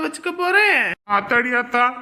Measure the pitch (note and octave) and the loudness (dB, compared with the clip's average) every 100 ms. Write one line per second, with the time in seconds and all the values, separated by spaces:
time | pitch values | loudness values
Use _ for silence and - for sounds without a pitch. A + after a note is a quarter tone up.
0 | D#4+ D#4+ F4+ F4 F4+ G4 G#4 D#4 G#3 E3+ | -2 -6 -8 -4 0 2 4 2 0 -4
1 | - G3+ G3+ A#3+ B3 B3 B3 A#3+ B3 B3+ | -2 -2 2 0 2 -2 0 0 0 0